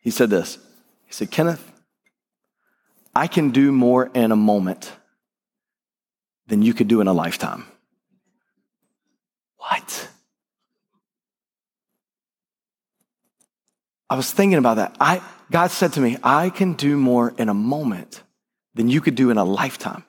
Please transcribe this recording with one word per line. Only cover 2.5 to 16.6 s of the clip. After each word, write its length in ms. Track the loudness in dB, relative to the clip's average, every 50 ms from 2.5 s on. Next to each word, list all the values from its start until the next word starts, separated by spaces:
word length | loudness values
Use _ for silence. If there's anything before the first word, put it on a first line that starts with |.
| _ _ _ _ _ _ _ _ _ _ _ _ _
I 120 | -2 -2
can 240 | 0 0 0 0 2
do 220 | 2 2 2 4 4
more 380 | 4 4 4 4 2 2 0 0
in 180 | 0 0 2 2
a 40 |
moment 560 | 2 2 2 2 0 0 -4 -6 -8 -12 -20 -20 -20 _ _ _ _ _ _ _ _ _ _ _ _ _ _ _ _ _ _ _ _ _ _ _ _ _ _ _ _ _ _
than 140 | 0 2 2
you 120 | 2 2
could 120 | 2 2
do 140 | 2 4 2
in 80 | 4 2
a 40 | 2
lifetime." 540 | 0 0 -2 -6 -8 -8 -10 -10 -10 -16 -20 -20 _ _ _ _ _ _ _ _ _ _ _ _ _ _ _ _ _ _ _ _ _ _ _ _ _ _ _ _ _ _ _ _ _ _ _ _
What? 520 | _ -8 -6 -6 -6 -6 -10 -14 -14 -14 -16 _ _ _ _ _ _ _ _ _ _ _ _ _ _ _ _ _ _ _ _ _ _ _ _ _ _ _ _ _ _ _ _ _ _ _ _ _ _ _ _ _ _ _ _ _ _ _ _ _ _ _ _ _ _ _ _ _ _ _ _ _ _ _ _ _ _ _ _ _ _ _ _ _ _ _ _ _ _ _ _
I 60 | -6
was 160 | -4 -4 -6
thinking 280 | 0 0 2 2 4 4
about 180 | 2 2 2
that. 200 | 0 -2 -4 -2 0
I, 220 | 0 0 0 0 -4 -12 -20 -20 _ _
God 220 | 0 0 0 0 0
said 220 | 0 -2 -2 0
to 60 | 0
me, 180 | 0 0 0 -2 0
"I 280 | 0 2 2 0 -2
can 240 | -2 -2